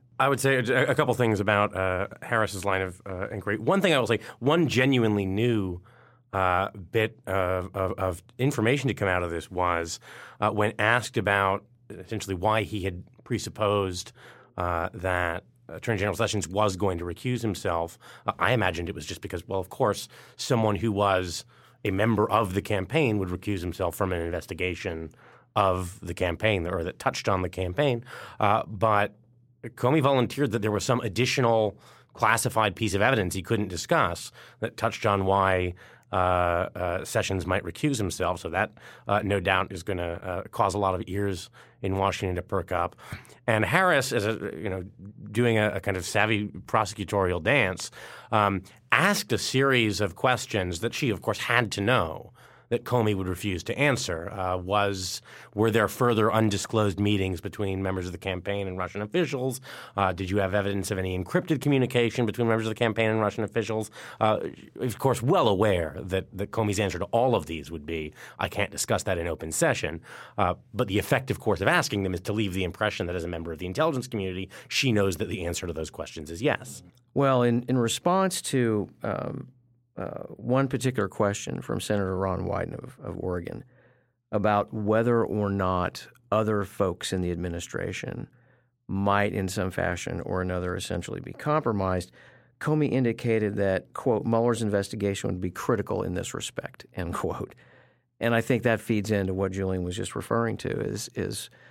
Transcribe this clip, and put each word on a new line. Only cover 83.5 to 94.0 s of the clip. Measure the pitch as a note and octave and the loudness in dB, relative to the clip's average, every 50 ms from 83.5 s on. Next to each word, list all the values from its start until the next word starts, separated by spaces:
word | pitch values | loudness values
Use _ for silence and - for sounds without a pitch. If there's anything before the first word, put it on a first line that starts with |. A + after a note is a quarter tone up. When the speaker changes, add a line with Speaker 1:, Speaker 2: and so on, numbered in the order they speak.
| - - - - _ _ _ _ _ _ _ _ _ _ _ - | -10 -12 -14 -16 _ _ _ _ _ _ _ _ _ _ _ -4
Speaker 2:
about | - G#2 G2 G#2+ G#2 G#2 G2+ - | -2 2 2 4 4 2 2 0
whether | B2+ A2 G#2 G#2 G#2+ A2+ A#2 B2 A#2+ A#2 G#2+ | -2 -2 0 2 4 4 4 4 4 2 2
or | - F#2+ G#2+ G#2 G2 | 2 0 0 0 0
not | G2 G2 F#2 F#2 F#2 F2 F2+ F#2 - - - - - - _ - | 0 2 2 2 2 2 0 0 -4 -6 -14 -18 -20 -14 _ 0
other | G#2 A2 G#2+ A2 G#2+ G2+ G2 | 2 2 2 2 0 0 -2
folks | - - - G2+ F2+ F2 - - - | -2 -2 0 0 0 0 -2 -4 -4
in | G2 F#2 | -2 0
the | F2+ F2 | 0 0
administration | F2 F2 F2+ F2 E2+ F2 - - - - F2+ F#2 F#2+ - - - - - - - _ _ _ _ _ _ _ _ _ _ _ | -2 -2 -4 -4 -6 -6 -8 -6 -6 -6 -6 -6 -6 -8 -8 -8 -8 -10 -10 -14 _ _ _ _ _ _ _ _ _ _ _
might | - G2 G2 G2 G2+ G2+ G2+ G#2 G2+ F#2 | -6 -4 0 2 2 4 4 2 2 0
in | G#2 F#2+ | -2 -2
some | F#2 - G#2 F#2 F#2 | -2 -2 -2 -2 -2
fashion | - F2+ F2+ F2+ F2+ F2+ - E2 E2+ E2+ | -2 -2 -2 -2 -2 -4 -4 -6 -6 -6
or | - - F#2+ F#2 F#2 | -4 -4 -2 -2 -2
another | F#2 F#2 F2+ F2+ F2+ F2+ | -2 -2 -2 -2 -4 -4
essentially | F#2 - - F2+ F2+ F2+ - F2+ F2+ | -4 -4 -4 -4 -4 -4 -6 -8 -8
be | F2 - - | -10 -10 -10
compromised, | - - D3+ D3 D#3 C#3+ B2 G#2+ G2 F#2+ F#2+ F#2 F2+ - - - - - - - - _ _ _ - | -6 -2 0 0 0 0 0 0 0 0 0 0 0 -2 -6 -10 -20 -20 -20 -20 -20 _ _ _ -6
Comey | - D3+ D#3 D3+ D3 - | -2 0 2 2 2 2
indicated | - C3 B2+ A#2 A2+ - - A#2 A2+ A2 G#2+ G2+ G#2 | 2 2 2 2 0 0 0 2 2 2 2 0 0
that, | G2+ G2 G2 F#2+ F2+ - - - | 2 2 2 2 0 -2 -6 -8
quote, | - | -2